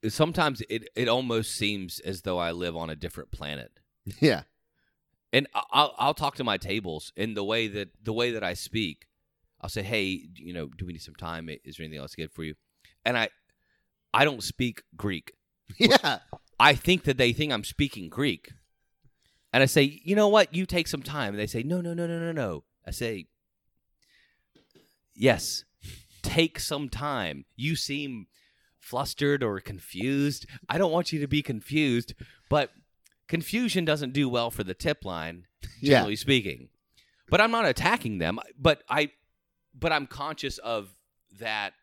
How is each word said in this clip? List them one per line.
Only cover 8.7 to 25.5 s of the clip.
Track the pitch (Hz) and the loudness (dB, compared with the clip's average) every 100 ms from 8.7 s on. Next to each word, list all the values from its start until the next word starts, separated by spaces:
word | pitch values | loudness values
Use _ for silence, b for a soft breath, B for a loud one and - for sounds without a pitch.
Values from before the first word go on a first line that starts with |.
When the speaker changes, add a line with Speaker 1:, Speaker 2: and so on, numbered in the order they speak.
| 113 98 73 _ _ _ _ _ _ | -2 -2 -6 _ _ _ _ _ _
Speaker 1:
I'll | 85 | -10
say, | 110 | -8
"Hey, | 98 113 95 92 80 90 | -2 0 0 -2 -8 -18
you | 82 | -12
know, | 87 73 | -10 -10
do | 82 90 | -10 -10
we | |
need | 80 | -10
some | - | -16
time? | 76 85 82 80 76 | -14 -10 -10 -10 -14
Is | 69 - | -14 -14
there | |
anything | 78 76 | -14 -12
else | 71 - | -14 -10
good | 78 | -12
for | - | -8
you?" | 78 76 _ _ _ _ | -10 -10 _ _ _ _
And | 113 120 | 0 2
I, | 110 _ _ _ _ _ _ _ _ | 0 _ _ _ _ _ _ _ _
I | 110 | 4
don't | 147 127 | 4 2
speak | 98 - 123 - _ 82 | -8 -2 -4 -4 _ -6
Greek. | 104 87 - _ | -4 -4 -8 _
Speaker 2:
<laughs> | _ _ _ - | _ _ _ 2
Yeah. | 240 262 156 113 _ - _ - | 6 6 4 -2 _ -18 _ 6
Speaker 1:
I | 139 | 8
think | 131 - 185 | 8 4 4
that | 156 127 | 4 4
they | 123 | 4
think | 120 151 | 4 0
I'm | 120 | -2
speaking | 101 - 143 110 85 | -4 -2 -2 -2 -10
Greek. | 113 139 92 - - _ _ _ _ _ _ _ _ _ | -2 0 -2 -8 -20 _ _ _ _ _ _ _ _ _
And | 123 | 4
I | 135 | 6
say, | - 143 156 | 6 4 2
"You | 165 202 | 0 4
know | 208 | 8
what? | 214 190 | 8 6
You | 170 185 | 2 0
take | 180 160 | -2 -2
some | 147 | -4
time." | 127 147 110 | -6 -4 -2
And | 101 | -2
they | 107 | -4
say, | 117 | -2
"No, | 131 180 | -2 -2
no, | 175 | -2
no, | 170 170 | -4 -4
no, | 170 | -4
no, | 165 | -4
no." | 160 113 78 _ _ - | -4 -4 -6 _ _ -12
I | |
say, | - 117 104 76 _ _ _ _ _ _ _ _ _ _ _ _ _ _ _ _ _ _ | -6 -4 -6 -10 _ _ _ _ _ _ _ _ _ _ _ _ _ _ _ _ _ _
"Yes, | - 123 104 - | 2 4 4 0